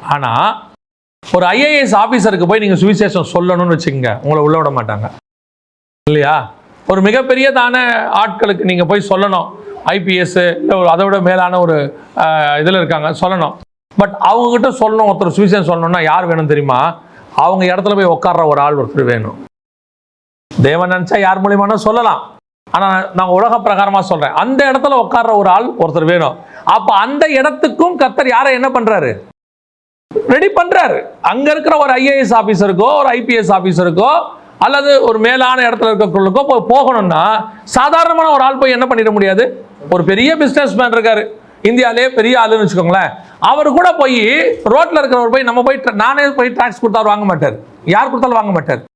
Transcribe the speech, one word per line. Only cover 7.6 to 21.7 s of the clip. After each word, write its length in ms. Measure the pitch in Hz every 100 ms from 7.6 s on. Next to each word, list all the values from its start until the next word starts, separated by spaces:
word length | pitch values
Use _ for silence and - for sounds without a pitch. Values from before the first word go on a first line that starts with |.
| 240 254 247 233 220 -
ஆட்களுக்கு 480 | 214 190 208 190 185
நீங்க 140 | 180 175
போய் 160 | 208 202
சொல்லணும், 360 | 190 202 185 - - - - -
ஐ 120 | 190
பி 140 | 180 180
எஸ் 220 | 175 180
இல்ல 340 | 175 165 - 196
ஒரு 80 | 175
அதை 160 | 170 196
விட 140 | 196 180
மேலான 300 | 185 180 185
ஒரு, 180 | 175 156 143 - - -
ஆ, 100 | 160 156 147 147
இதுல 180 | 156 190
இருக்காங்க, 300 | 160 165 151 170
சொல்லணும். 320 | 185 185 156 - - _ _ -
But 100 | 202 202 175
அவங்க 180 | 226 240
கிட்ட 160 | 240 262 -
சொல்லணும், 300 | 220 220 214
ஒருத்தர் 260 | 190 185 165
சுவிசேஷம் 320 | 202 202 165
சொல்லணும்னா 320 | 170 165 180
யார் 220 | 156 165 175
வேணும் 240 | 165 151
தெரியுமா? 280 | 151 139 127 151 165 - - - -
அவங்க 280 | 156 185 180
இடத்துல 300 | 185 202 202
போய் 160 | 185 165
உட்கார்ற 280 | 180 175 160
ஒரு 80 | 143
ஆள் 160 | 143 147
ஒருத்தர் 260 | 120 - 127
வேணும். 260 | 120 107 - - _ _ _ _ _ _ _ _ _ _
தேவன் 400 | - 131 160 180
நினைச்சா 240 | 185 175 208
யார் 220 | 196 190
மூலியமானா 340 | 196 202 202